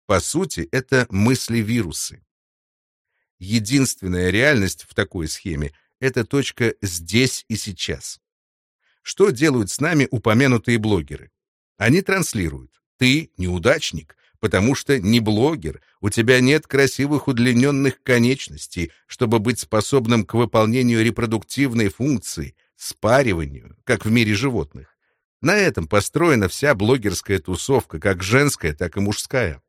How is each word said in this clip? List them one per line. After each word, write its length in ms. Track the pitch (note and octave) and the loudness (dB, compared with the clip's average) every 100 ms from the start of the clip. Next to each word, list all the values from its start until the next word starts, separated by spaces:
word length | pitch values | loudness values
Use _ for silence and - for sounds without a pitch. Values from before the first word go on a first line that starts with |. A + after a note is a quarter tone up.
| - | 0
По 160 | F2 | 0
сути, 480 | - D#3+ F#3 - D#2 | 0 -4 -4 -6 -4
это 360 | B2+ - C3 B2 | -4 0 0 0
мысли-вирусы. 1120 | G2 A2+ B2+ - A#2 G#2 A#2+ F2 - - - _ _ _ _ _ _ _ _ _ _ _ _ | 2 2 2 -2 -2 0 -2 -2 -6 -10 -12 _ _ _ _ _ _ _ _ _ _ _ _
Единственная 880 | F#2 A2+ G#2 C#3 C3 - F#2 F2+ F2+ | -4 -4 0 0 0 -2 -4 0 0
реальность 560 | G2+ C#3+ C3 F#2+ - - | 2 2 2 0 -4 -8
в 60 | |
такой 340 | - G2+ F#2 D#2 | -4 -4 -4 -8
схеме — 460 | - F#2 D2 C#2+ _ _ - | -8 -8 -6 -8 _ _ -6
это 260 | C3 B2 A2 | -4 -4 -2
точка 500 | C#3 - - A#2 - | -2 -4 -2 -4 -2
здесь 600 | G2 F2 E2 A2 C3 - - | -8 -8 -2 0 0 -2 -10
и 80 | A2 | -10
сейчас. 640 | G#2 F2 - C#2+ - - _ _ _ _ _ _ _ _ | -10 -10 -8 -8 -12 -18 _ _ _ _ _ _ _ _
Что 300 | - - G3+ | -12 2 2
делают 400 | A#2+ D#3 B2+ G2 | 4 2 2 -2
с 80 | - | -2
нами 280 | D#3 D#3 B2+ | 0 2 0
упомянутые 680 | A2 A2+ A2 C#3 A#2+ - A#2 | 0 2 4 4 2 2 0
блогеры? 540 | G#2+ F#2+ D2 D2 C2 _ _ _ _ - | 2 0 -2 -14 -18 _ _ _ _ -2
Они 260 | A2 E3+ | 2 4
транслируют: 800 | G3 F#3+ D#3+ A2 D#2+ C2+ B1+ _ _ - | 2 -2 -2 -2 -4 -6 -18 _ _ 0
"Ты — 320 | B2 D3 D#3+ - | 2 2 -2 -6
неудачник, 760 | F2+ F2+ A2 D#3 - D#2+ - _ _ - | -4 0 2 0 -2 -10 -14 _ _ -6
потому 360 | G#2+ F#2+ A2 C#3+ | -2 2 2 0
что 240 | - C3+ | 0 0
не 200 | F#2 A#2+ | 2 2
блогер, 600 | G#2+ G#2 C#3+ E3 D#2+ - _ - | 2 2 0 0 -8 -12 _ -8
у 100 | G2+ | -4
тебя 280 | A#2 A2+ B2+ | 0 4 4
нет 280 | B2+ D#3 - | 4 2 0
красивых 600 | C3+ C3+ - C#3+ D3 - | 0 0 0 -2 -2 -2
удлинённых 760 | A#2+ B2 A#2+ C#3 C#3 C#3 - | 0 2 2 2 0 -2 -4
конечностей, 880 | - A#2+ A#2+ C#3 - D2+ - F2 E2 _ _ | 0 2 2 0 -8 -16 -12 -8 -8 _ _
чтобы 320 | - A#2 A#2+ | -4 0 0
быть 180 | A2 A#2+ | 0 -4
способным 680 | - G#2+ - C#3 A2+ A#2+ | -2 -2 0 0 2 0
к 120 | F#2+ A2+ | 0 -2
выполнению 680 | A#2 A2+ G#2+ B2+ B2 A2+ | 2 2 2 2 2 2
репродуктивной 840 | A2+ A2 A2+ G#2+ - - C#3 A#2 G2+ | 0 0 -2 -4 -4 -4 -2 0 -2
функции, 640 | - C#3 B2 - - C#2 _ _ _ | -2 -2 -2 -6 -10 -12 _ _ _
спариванию, 1000 | - - G#2+ C3 B2+ E2+ D2 C2 - - - | -16 -4 2 4 4 0 -4 -10 -20 -16 -4
как 200 | A2 G#2+ | -2 2
в 60 | |
мире 240 | A#2+ G#2+ G2+ | 2 2 0
животных". 600 | C3+ A2 D2 - - _ _ _ _ _ | 0 -2 -6 -12 -20 _ _ _ _ _
На 160 | D#3 G#3 | 0 2
этом 300 | F3+ - D#2+ | 2 0 0
построена 600 | G2+ - D3 E3+ B2 F#2 | 0 0 0 2 4 2
вся 280 | - C#3+ G#2+ | 0 0 2
блогерская 640 | G#2+ C3+ G2+ F2 - F#2+ | 2 2 0 -6 -4 -4
тусовка, 600 | - F#2 - C3 - D#2+ | -2 -8 0 0 0 -4
как 220 | G2+ F2+ | -2 -2
женская, 540 | F#2+ B2+ C#3+ - D#2 D2+ | 2 2 2 0 -4 -4
так 220 | F2 G2 | -6 -2
и 20 | |
мужская. 640 | G2+ - - C3 F#2+ C#2 | -2 -4 -4 -2 -2 -6